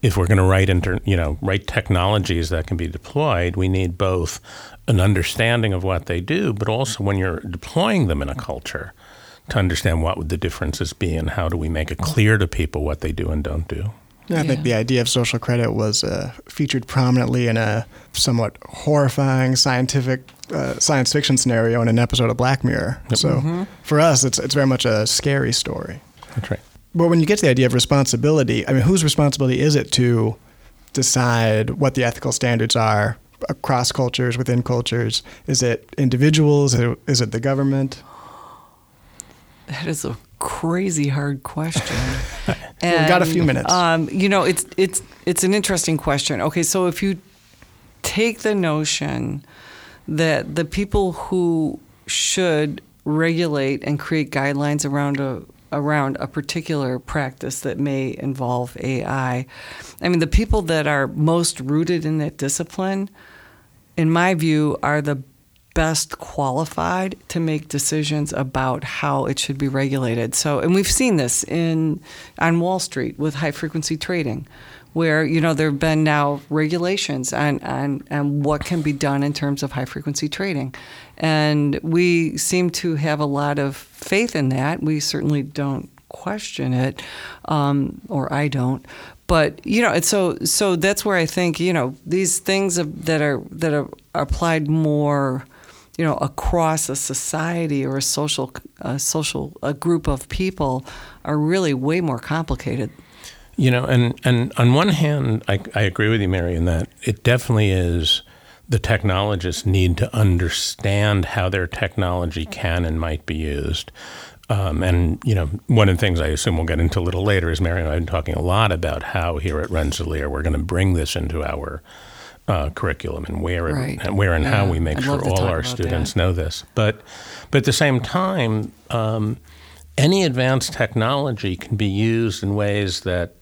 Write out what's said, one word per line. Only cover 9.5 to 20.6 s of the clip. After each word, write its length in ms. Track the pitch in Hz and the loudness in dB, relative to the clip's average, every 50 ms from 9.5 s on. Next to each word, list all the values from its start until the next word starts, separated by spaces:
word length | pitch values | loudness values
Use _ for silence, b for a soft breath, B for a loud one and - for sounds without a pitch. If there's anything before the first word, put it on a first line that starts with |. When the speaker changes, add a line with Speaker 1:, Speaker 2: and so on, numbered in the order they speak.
Speaker 1:
to 80 | - 120 | 0 2
understand 440 | 95 90 85 - - 95 82 82 78 | 2 2 0 0 0 0 2 2 0
what 140 | 82 - | 0 -2
would 140 | - 80 76 | -2 -4 -4
the 80 | 87 82 | -4 -2
differences 540 | - 85 - - - 76 73 - 82 78 - | -2 -4 -4 -4 -4 -4 -2 -4 -4 -6 -4
be 220 | _ 104 85 82 | _ -2 -2 0
and 160 | 80 80 80 | -2 -2 -2
how 180 | - - 85 80 | -2 -2 -2 -2
do 80 | 80 82 | -2 -2
we 100 | 78 78 | -2 -2
make 220 | 80 78 78 78 82 | -2 -2 -2 -4 -4
it 60 | - | -4
clear 400 | - - - - 107 104 110 104 | -4 -2 2 4 4 4 6 4
to 100 | 98 85 | 2 0
people 360 | - - 82 76 - 76 73 | 0 -2 -4 -2 -2 -4 -4
what 160 | 73 76 76 | -4 -4 -4
they 120 | - 80 80 | -4 -6 -4
do 160 | 80 82 78 | -4 -4 -2
and 140 | 78 76 73 | -2 -2 -4
don't 240 | 73 73 80 82 - | -4 -4 -6 -6 -6
do. 240 | - - 95 104 107 - _ _ _ _ - | -6 -6 -6 -8 -8 -10 _ _ _ _ -8
Speaker 2:
Yeah, 140 | - - 160 | -4 -2 -2
I 60 | 151 | 0
think 120 | 156 131 127 | 0 0 0
Speaker 3:
Yeah. 40 | 151 | 0
Speaker 2:
the 120 | 123 120 | 0 0
idea 260 | 110 113 123 131 123 | 0 0 2 2 0
of 80 | 120 - | 2 2
social 320 | - 127 120 - - 117 | 2 0 0 0 -2 -4
credit 320 | - - 123 120 117 117 107 | -2 0 0 2 2 0 0
was, 300 | 110 107 107 107 - - | 0 0 0 0 0 -2
uh, 260 | 98 95 92 92 - 120 - - - | -2 -2 -4 -6 -8 -10 -14 -20 -18
featured 380 | - - 151 135 - 131 113 | -4 -4 -4 -2 -2 -6 -6
prominently 640 | - - 135 127 127 127 127 123 120 123 127 123 117 | -2 0 2 4 4 4 4 2 2 0 0 0 2
in 80 | 113 | 0
a 280 | 113 113 107 104 113 117 B B B B B B | 0 0 0 0 -2 -4 B B B B B B
somewhat 440 | - - - 120 117 113 104 - - - | -2 0 2 2 2 0 -2 -4 -10 -20
horrifying 920 | - - - - 151 151 147 139 135 - - 139 135 131 131 131 127 131 | -18 -18 -6 0 2 4 4 4 2 2 0 0 2 2 2 2 2 4
scientific, 640 | 123 - 143 127 123 131 127 - 139 123 131 127 131 131 - - - - - - | 2 2 2 2 0 0 0 0 0 0 0 -2 -4 -4 -14 -20 -20 -14 -8 -4
uh, 240 | 156 | -4